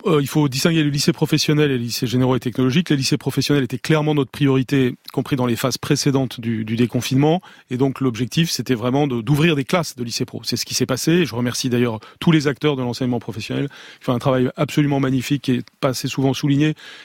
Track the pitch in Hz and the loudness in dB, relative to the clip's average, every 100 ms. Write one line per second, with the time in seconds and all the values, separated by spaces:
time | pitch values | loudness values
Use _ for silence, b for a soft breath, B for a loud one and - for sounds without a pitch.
0 | 208 151 139 156 143 131 175 160 147 143 | 0 2 2 2 0 2 2 2 2 0
1 | - - 151 156 - 151 151 127 120 - | 0 0 0 0 2 2 2 0 -4 -4
2 | 123 123 127 127 123 107 131 127 180 147 | -2 2 2 2 -2 0 2 2 2 0
3 | 131 143 - 139 - 147 123 127 - 156 | 0 -2 -2 -2 0 2 0 -4 0 2
4 | 151 147 135 - 139 135 127 143 123 - | 2 0 -2 0 2 2 2 2 0 -2
5 | - - 127 135 123 117 131 - - 143 | -8 -6 -2 0 0 0 -2 -2 -2 0
6 | 151 135 127 - 113 110 110 113 123 127 | 2 0 0 -4 -4 -4 -2 0 0 0
7 | - 131 151 175 B B B 127 139 123 | 0 2 4 2 B B B -2 0 0
8 | 131 113 123 - 165 - 120 123 123 135 | -2 -2 -4 0 0 -2 -2 -2 0 0
9 | 147 120 113 143 170 147 131 185 160 - | 0 -2 0 2 2 0 0 -2 -2 -6
10 | 117 - 127 113 - 123 - - 123 127 | -8 -6 -6 -8 -6 -6 -4 -2 -2 -2
11 | - 175 147 113 120 113 131 120 120 110 | 2 2 0 -2 -4 -2 -2 0 0 -2
12 | B B - 156 143 135 151 135 123 113 | B B 4 4 2 0 -2 0 -4 -2
13 | 127 120 - 113 - 131 139 B B B | -2 -2 -4 -10 -6 -4 -6 B B B
14 | - 120 143 131 127 - 147 - 143 139 | -4 0 2 2 2 0 -2 0 2 2
15 | 135 131 - 143 - 123 - - 139 123 | 0 0 -2 -2 0 -2 -2 -4 -2 -2
16 | 135 - 135 127 147 139 151 151 B B | -4 0 0 0 0 2 2 -2 B B